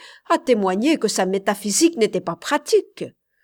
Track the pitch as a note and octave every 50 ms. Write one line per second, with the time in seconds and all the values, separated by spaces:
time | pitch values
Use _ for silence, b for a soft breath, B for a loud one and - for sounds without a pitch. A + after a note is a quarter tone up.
0 | B B B B B - E4+ E4 - C4 A#3+ G#3+ G3 F#3 F#3 G3+ A#3 D#4 D#4 -
1 | - G3+ - - F#3+ F#3 F#3+ G3 G3 G#3 G3+ G3+ - G#3 G3 - A3+ E4+ - A#3
2 | G#3+ G#3 G3 F3+ F3+ E3+ E3+ - - - C#4+ D4 D4 - - G4 - - _ -
3 | E3+ B2+ - _ _ _ _ _